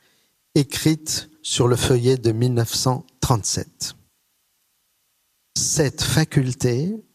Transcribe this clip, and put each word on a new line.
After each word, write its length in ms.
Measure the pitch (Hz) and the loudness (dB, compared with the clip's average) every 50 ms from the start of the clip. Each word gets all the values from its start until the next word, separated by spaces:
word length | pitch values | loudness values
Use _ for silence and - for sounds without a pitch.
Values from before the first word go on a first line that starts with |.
| _ _ _ _ _ _ _ _ _ _ - | _ _ _ _ _ _ _ _ _ _ 0
écrite 760 | 156 139 - - - - 156 160 156 - - - - - - _ _ | 0 0 0 -2 -2 0 0 0 0 -2 -6 -8 -8 -8 -12 _ _
sur 260 | - - - - 131 123 | -10 -4 0 2 2 2
le 80 | 123 | 2
feuillet 420 | 120 - - 135 123 120 127 135 127 | 2 2 2 2 2 4 2 2 2
de 140 | 110 117 | 2 0
mille 240 | 110 113 120 127 123 | 0 2 0 0 2
neuf 180 | 117 117 - - | 0 0 0 -2
cent 320 | - - 135 127 139 - _ _ _ | -2 0 0 0 -2 -4 _ _ _
trente-sept. 760 | - - 131 107 - - - - - - - - - - - _ _ _ _ _ _ _ _ _ _ _ _ _ _ _ _ _ _ _ _ _ _ _ _ _ _ _ _ _ _ _ - | 0 2 2 2 0 -2 -4 -6 -6 -8 -10 -12 -12 -12 -12 _ _ _ _ _ _ _ _ _ _ _ _ _ _ _ _ _ _ _ _ _ _ _ _ _ _ _ _ _ _ _ -8
Cette 460 | - - - - - 156 131 - - | -6 -4 -2 0 0 0 0 -2 -4
faculté 960 | - - - 160 160 - - 147 131 127 123 - - 123 120 123 151 185 220 220 - _ _ | -4 -2 2 2 2 2 2 0 0 0 -2 -2 0 0 0 0 -2 -4 -6 -8 -12 _ _